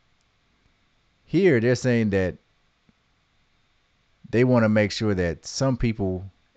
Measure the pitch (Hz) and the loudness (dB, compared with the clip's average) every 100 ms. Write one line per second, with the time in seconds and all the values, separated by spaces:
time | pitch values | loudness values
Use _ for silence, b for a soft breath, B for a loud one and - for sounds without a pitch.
0 | _ _ _ _ _ _ _ _ _ _ | _ _ _ _ _ _ _ _ _ _
1 | _ _ _ 160 190 123 120 123 127 120 | _ _ _ 0 2 2 2 0 0 0
2 | 107 95 92 - _ _ _ _ _ _ | 0 0 -2 -6 _ _ _ _ _ _
3 | _ _ _ _ _ _ _ _ _ _ | _ _ _ _ _ _ _ _ _ _
4 | _ _ - 110 123 123 110 107 104 - | _ _ -4 0 4 4 4 2 0 -2
5 | 110 95 87 78 - - 135 123 120 107 | -2 0 -2 -4 -10 -4 -4 -2 -4 -2
6 | 98 92 95 _ _ | -6 -6 -10 _ _